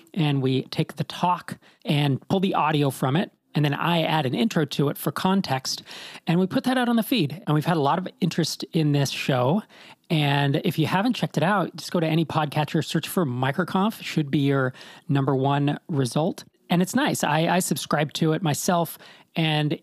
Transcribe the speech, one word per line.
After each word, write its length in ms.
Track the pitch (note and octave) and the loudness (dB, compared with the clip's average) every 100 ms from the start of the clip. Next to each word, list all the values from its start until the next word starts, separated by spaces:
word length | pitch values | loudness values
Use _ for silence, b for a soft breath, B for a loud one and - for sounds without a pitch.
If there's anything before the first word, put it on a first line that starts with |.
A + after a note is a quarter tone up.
| B - | B -2
and 260 | D3+ C#3 | 0 2
we 220 | C3 C3 | 0 0
take 320 | - - D3+ - | -2 -4 -6 -6
the 80 | |
talk 560 | - - F3 F3 - - b b - | -8 -2 0 0 -4 -18 b b -2
and 420 | D3 C#3+ C3 - | 0 2 0 0
pull 120 | F#3+ | 0
the 160 | G3 - | 2 0
audio 340 | D3+ D3+ C#3+ | 2 2 0
from 280 | - C3+ D3+ | 0 0 0
it. 140 | - - _ | -2 -8 _
And 100 | D#3 | 0
then 120 | D3 C#3+ | 0 0
I 260 | D#3+ E3+ | 0 0
add 240 | - D#3 C3 | 0 0 0
an 80 | |
intro 320 | - A3+ E3+ D3+ | 0 0 0 0
to 240 | - C#3+ | 0 -2
it 80 | - | -2
for 140 | - | -4
context. 720 | - F#3 F#3+ - C3+ - - B B B B - | -2 0 0 0 -4 -4 -10 B B B B 0
And 140 | E3+ | 0
we 80 | F#3 | 2
put 160 | C4+ | 0
that 160 | B3 B3+ | 0 0
out 100 | A#3+ | 2
on 60 | A#3 | 0
the 80 | |
feed. 360 | - B3 C#3 D3 - | 2 0 0 -2 0
And 80 | |
we've 120 | D3+ D#3 | 0 2
had 120 | E3+ | 2
a 40 | |
lot 180 | C#3+ C#3 | 2 0
of 80 | F#3 - | -2 -4
interest 460 | E3 - D#3 - - | -2 0 -2 -4 -4
in 200 | E3 D3 | 0 2
this 180 | C#3+ C3+ | 2 0
show. 500 | - - B2+ B2 G#3 - B B B _ | -2 0 2 2 0 -2 B B B _
And 460 | D#3 D3 C#3+ C#3+ C#3 | 0 2 2 2 2
if 160 | F#3+ D3+ | 0 0
you 80 | C#3+ | 0
haven't 260 | F#3 A#3 | 2 0
checked 240 | A3 D#3+ - | 0 -2 0
it 60 | |
out, 320 | E3 G#3 D#3+ D#3+ | 2 2 0 -6
just 160 | - | -4
go 80 | F3+ | -2
to 80 | D#3+ | 0
any 180 | D#3+ D#3 | 0 0
podcatcher, 580 | - D3+ D3+ D3 E3 | 0 -2 -2 0 -2
search 240 | - E3 - | 0 -4 -2
for 200 | G3 D3+ | -2 0
MicroConf. 720 | B2 C3 C#3 E3+ F#3+ G#3 - | 0 0 0 -2 0 -2 -2
It 60 | - | -6
should 240 | D#3 C#3+ | -4 0
be 80 | D3+ | 0
your 340 | C#3 C#3 B2+ B B B - | 2 2 0 B B B -2
number 280 | C#3 C#3 C3+ | 0 2 2
one 420 | C#3 C#3+ C#3+ - - | 2 2 0 -2 -4
result. 580 | C#3+ B2+ D3 F3 - - _ - | -2 0 0 -2 -4 -14 _ -2
And 120 | F3 | 0
it's 140 | F3+ B3+ | 2 0
nice. 280 | C#4 - | 0 0
I, 180 | - D3+ | 0 0
I 180 | E3+ F3 | 2 0
subscribe 540 | - E3 - D3+ D3+ | 0 -4 -2 -2 -2
to 200 | - D#3+ | 0 0
it 80 | D#3 | 2
myself. 560 | D#3 - - F3 D#3+ - B B B - | 0 0 0 0 0 -6 B B B -2
And 420 | D#3+ D3+ D3+ D#3 | 0 0 0 -4